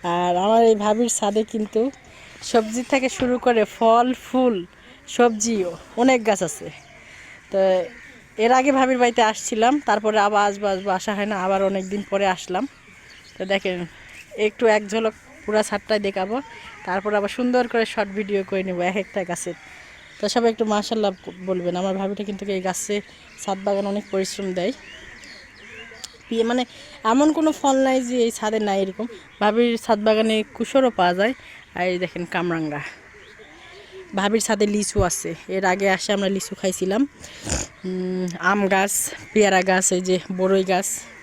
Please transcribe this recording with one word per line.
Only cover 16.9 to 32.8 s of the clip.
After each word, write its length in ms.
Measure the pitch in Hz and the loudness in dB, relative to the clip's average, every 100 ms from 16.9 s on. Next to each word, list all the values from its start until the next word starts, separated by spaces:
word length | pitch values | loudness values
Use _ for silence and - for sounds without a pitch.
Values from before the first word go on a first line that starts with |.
| 185 202 208 | -4 0 -2
আবার 160 | 202 - | -2 -2
সুন্দর 260 | 247 247 240 | 0 0 0
করে 180 | 233 220 | 0 -2
শর্ট 240 | - 202 190 | -2 -4 -4
ভিডিও 220 | 202 202 | -2 -2
করে 180 | 190 196 | -2 -4
নেবো 180 | 190 180 | -2 -2
এক 160 | 175 190 | -2 -2
একটা 240 | 190 202 | -4 -6
গাছের। 340 | 180 175 180 170 - - - - - - | -6 -6 -8 -12 -16 -20 -20 -20 -20 -6
তো 60 | 208 | -2
সবাই 200 | 247 233 | 2 2
একটু 140 | 220 220 | 2 0
মাশাআল্লাহ 460 | 208 202 220 202 190 - 180 185 | 0 0 0 0 -2 -14 -12 -4
বলবেন। 280 | 185 175 180 | -2 -2 -2
আমার 200 | 190 190 | -2 -2
ভাবিটা 260 | 196 202 | -4 -6
কিন্তু 200 | 208 196 202 190 | -8 -8 -4 -4
এই 40 | |
গাছে 340 | 185 180 - 208 - - - - | -2 -4 -4 -6 -6 -20 -20 -12
ছাদ 180 | - 190 | -6 -4
বাগান 220 | 202 196 196 | -2 -2 -2
অনেক 180 | 202 208 | -6 -4
পরিশ্রম 360 | 190 190 - 196 | -4 -4 -6 -6
দেয়। 180 | 185 185 269 - - - - - - - - - - - - - - | -2 -4 -4 -14 -20 -20 -20 -20 -20 -20 -20 -20 -18 -18 -18 -18 -20
পিয়ে 200 | - 226 | -6 -2
মানে 200 | 226 247 240 - - - | 0 0 -2 -10 -20 -4
এমন 240 | 220 247 302 | 2 4 4
কোনো 180 | 302 311 | 4 0
ফল 240 | 302 277 269 | 2 2 4
নাই 140 | 262 262 | 4 2
যে 140 | 240 247 | 0 0
এই 80 | 233 | 0
ছাদে 280 | - 214 220 | 0 -2 0
নাই 180 | 208 196 | 0 0
এরকম। 240 | 190 185 - - - - | -2 -4 -10 -10 -20 0
ভাবির 320 | 208 220 240 233 | 2 4 2 0
ছাদ 220 | - 214 214 | 0 2 4
বাগানে 280 | 220 220 220 214 | 2 2 0 -2
কুশরও 380 | - 240 277 254 | -6 0 2 2
পাওয়া 220 | 226 180 | 4 2
যায়। 200 | 180 214 262 - - - - | 2 0 -2 -14 -20 -14 -4
আর 100 | 180 | -2
এই 100 | 180 | -2
দেখেন 240 | 180 175 175 | -4 -6 -4
কামরাঙ্গা, 560 | 180 175 165 156 147 | -2 -2 -2 -4 -6